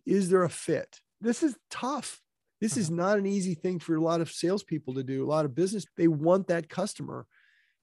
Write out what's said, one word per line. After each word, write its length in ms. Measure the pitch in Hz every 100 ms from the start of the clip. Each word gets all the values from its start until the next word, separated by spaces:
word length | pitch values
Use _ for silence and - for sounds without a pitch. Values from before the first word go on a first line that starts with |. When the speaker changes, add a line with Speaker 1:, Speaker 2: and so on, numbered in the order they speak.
Speaker 1:
is 240 | - 190 185
there 120 | 185
a 80 | 175
fit? 500 | - - 151 - - _ -
This 220 | 226 240
is 120 | 320 233 -
tough. 500 | - 254 285 - - _ _ _ -
This 160 | 214 240
is 120 | 160
Speaker 2:
Mm-hmm. 80 | 170
Speaker 1:
not 220 | 180 208
an 80 | 196
easy 280 | 196 185
thing 240 | 160 185 180
for 160 | -
a 60 | 160
lot 180 | 165 170
of 120 | 160
salespeople 640 | - 170 196 - 156 -
to 100 | 131
do, 200 | 131 135
a 60 | 131
lot 140 | 151
of 100 | 151
business. 320 | 123 185 208 - -
They 120 | 165
want 400 | 151 156 190 185
that 200 | 170 160
customer, 580 | - 202 - 135 123 120 _ _ _ _ _